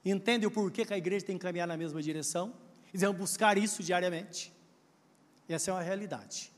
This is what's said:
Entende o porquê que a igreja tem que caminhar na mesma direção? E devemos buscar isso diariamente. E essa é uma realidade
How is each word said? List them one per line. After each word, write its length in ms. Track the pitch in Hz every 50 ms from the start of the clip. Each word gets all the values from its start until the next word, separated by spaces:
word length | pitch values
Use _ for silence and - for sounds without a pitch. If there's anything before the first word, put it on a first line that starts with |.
| _
Entende 420 | 185 196 190 196 233 240 240 214
o 40 | 208
porquê 340 | 208 220 202 185 214 - 220
que 100 | - 202
a 40 | 190
igreja 280 | 160 180 196 202 190
tem 120 | - 190 175
que 40 |
caminhar 260 | 180 180 175 175 175 170
na 80 | 165
mesma 260 | 160 165 160 147 160
direção? 520 | 147 156 156 156 151 - - 175 180 226 269 - - - - - - -
E 100 | - 190
devemos 200 | 185 202 196 175
buscar 380 | 196 - - - 220 214 202
isso 280 | 196 208 214 - - 185
diariamente. 680 | 160 180 180 180 180 170 165 202 - - - - - - - - _ _ _ _ _ _ _ _ _ _ _ _ _ _ _ _ -
E 60 | 165
essa 160 | 156 - 190
é 40 | 185
uma 80 | 185
realidade 720 | 170 175 196 196 214 185 147 113 104 - - - - - _